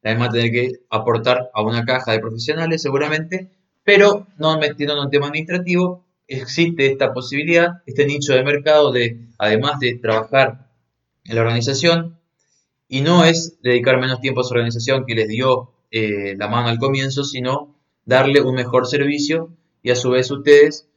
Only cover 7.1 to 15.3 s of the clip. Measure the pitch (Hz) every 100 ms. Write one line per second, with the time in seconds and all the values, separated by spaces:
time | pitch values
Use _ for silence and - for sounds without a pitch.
7.1 | 120 123 139 156 170 170 175 - 139 143
8.1 | 143 143 127 139 143 147 151 143 123 117
9.1 | 117 - _ 104 107 143 143 123 120 110
10.1 | 110 110 135 135 - _ _ _ _ _
11.1 | _ - 113 117 120 123 - 170 170 -
12.1 | - _ _ _ _ _ _ _ 135 147
13.1 | 175 165 165 - _ 123 123 127 127 127
14.1 | 127 135 123 120 120 117 117 117 135 117
15.1 | 110 107